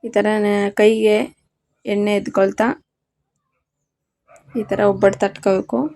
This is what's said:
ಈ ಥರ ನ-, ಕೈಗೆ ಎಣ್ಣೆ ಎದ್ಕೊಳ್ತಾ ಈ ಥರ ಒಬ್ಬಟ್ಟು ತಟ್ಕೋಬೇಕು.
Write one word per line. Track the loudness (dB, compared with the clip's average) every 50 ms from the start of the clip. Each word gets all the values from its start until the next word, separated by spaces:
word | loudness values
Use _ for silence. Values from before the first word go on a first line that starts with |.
| -12
ಈ | -2
ಥರ | -2 0 0 0 0 0 0
ನ-, | 0 0 0 -2 -2 0 4
ಕೈಗೆ | 4 4 4 4 2 2 2 2 0 -4 -10 _ _ _ _ _ _ _ _ _ _
ಎಣ್ಣೆ | -4 -2 -2 0 0 0
ಎದ್ಕೊಳ್ತಾ | -2 -2 -2 0 0 0 0 0 -2 -2 -2 -2 -6 _ _ _ _ _ _ _ _ _ _ _ _ _ _ _ _ _ _ _ _ _ _ _ _ _ _ _ _ _ _ -20 -20 _ -12 -8
ಈ | -8 -6 -4
ಥರ | -2 0 0 0 2
ಒಬ್ಬಟ್ಟು | 4 2 2 2 2
ತಟ್ಕೋಬೇಕು. | -4 -4 -4 -2 -2 0 0 0 -2 -4 -4 -4 -4 -4 -8